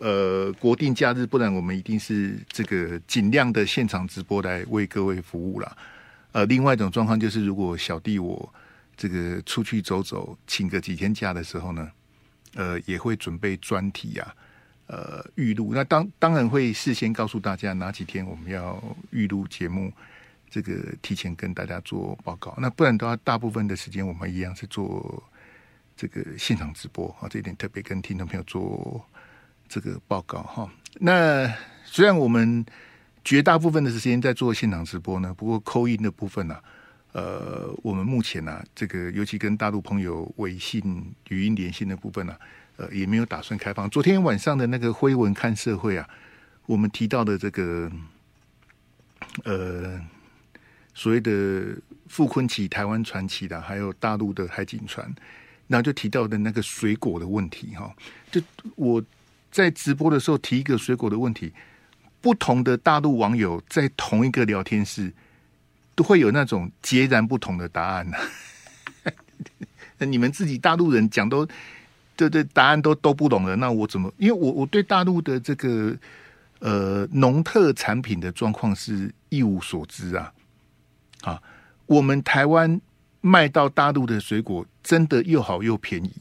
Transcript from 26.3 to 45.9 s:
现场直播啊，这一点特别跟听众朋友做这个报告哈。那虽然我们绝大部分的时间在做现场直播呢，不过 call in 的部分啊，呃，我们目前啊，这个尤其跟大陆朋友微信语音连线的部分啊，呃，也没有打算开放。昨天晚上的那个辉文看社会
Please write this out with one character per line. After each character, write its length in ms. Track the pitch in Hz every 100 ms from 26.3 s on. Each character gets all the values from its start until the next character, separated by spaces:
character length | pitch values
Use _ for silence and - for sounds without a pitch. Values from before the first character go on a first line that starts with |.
| -
现 180 | -
场 180 | 101 76
直 140 | 76 -
播 260 | - 87 -
啊， 80 | -
这 120 | 110
一 20 |
点 120 | 95 -
特 100 | 98
别 160 | 98
跟 180 | - 95
听 160 | - 92
众 80 |
朋 120 | 85 95
友 60 |
做 640 | - 92 92 - - 117 - - - - _ _ -
这 140 | 104
个 180 | 101 92 -
报 140 | 95
告 200 | - 85
哈。 280 | - - 101 - -
那 600 | - 175 180 160 139 123 110 - -
虽 220 | - -
然 120 | 202 175
我 80 |
们 400 | 120 117 113 117 110 - - - _ _
绝 180 | - 139
大 160 | 165 160
部 100 | 165
分 140 | 156
的 80 | 135
时 80 | 113
间 220 | 123 123
在 120 | 131
做 200 | 120 123
现 180 | 110 110
场 140 | 85
直 120 | 82 92
播 220 | 98 92
呢， 140 | 92
不 120 | 92
过 160 | 110 113
call 280 | - 120 120
in 120 | 107
的 80 | 107
部 160 | -
分 240 | 98 101 82
啊， 140 | - - - - _ _
呃， 640 | - 90 95 92 - 92 -
我 120 | 107
们 120 | 95
目 160 | 107 127
前 240 | - 87 78
啊， 160 | 76 -
这 100 | - 104
个 220 | 90 90
尤 120 | 98
其 140 | 104 104
跟 180 | 104
大 140 | 107 107
陆 120 | 104
朋 200 | - 101
友 280 | 92 82 -
微 240 | - 95 92
信 560 | - 110 98 90 92 - -
语 160 | 95
音 100 | 107
连 160 | 104 90
线 160 | - 98
的 80 |
部 160 | 95 107
分 180 | 98 87
啊， 80 | - - - _
呃， 180 | - 87
也 120 | 101
没 100 | 95
有 100 | 113
打 160 | 117 80
算 160 | - 107
开 160 | 101
放。 160 | 104 101
昨 140 | 147
天 180 | 170 190
晚 160 | 165 101
上 200 | 156 139
的 100 | 120
那 100 | 127
个 140 | 117
辉 240 | - 139
文 180 | 127 104
看 220 | 98 117
社 220 | 107 117 95
会 200 | 107